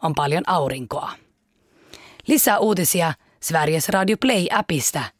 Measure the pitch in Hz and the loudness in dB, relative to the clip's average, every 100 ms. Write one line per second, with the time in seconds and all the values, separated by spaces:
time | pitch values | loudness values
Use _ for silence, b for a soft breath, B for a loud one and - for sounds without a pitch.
0 | 160 151 143 160 185 180 135 131 123 147 | -4 0 0 0 0 0 0 -4 -8 -8
1 | - - _ _ _ _ B B B B | -8 -12 _ _ _ _ B B B B
2 | B B - 294 240 208 214 190 170 180 | B B 0 2 4 4 2 2 0 0
3 | 165 143 b b - 160 151 160 - 196 | 0 -2 b b -2 0 2 0 0 0
4 | 190 214 262 226 175 208 214 156 - 156 | 0 2 2 2 0 0 0 -2 -2 -4
5 | 120 _ | -8 _